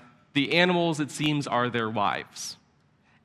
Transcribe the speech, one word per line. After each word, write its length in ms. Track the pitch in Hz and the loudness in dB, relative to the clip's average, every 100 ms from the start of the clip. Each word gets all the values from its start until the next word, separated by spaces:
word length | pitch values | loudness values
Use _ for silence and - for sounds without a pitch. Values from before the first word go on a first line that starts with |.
| - _ _ | -20 _ _
The 220 | 143 117 | -2 2
animals, 440 | 160 180 175 170 151 | 4 4 4 0 -2
it 120 | 147 | -4
seems, 360 | - 202 165 135 | -2 0 0 0
are 240 | 120 123 | 0 0
their 180 | 117 110 | 0 -2
wives. 680 | 110 98 67 - - - - _ _ _ _ _ _ | 0 -2 -2 -6 -14 -14 -14 _ _ _ _ _ _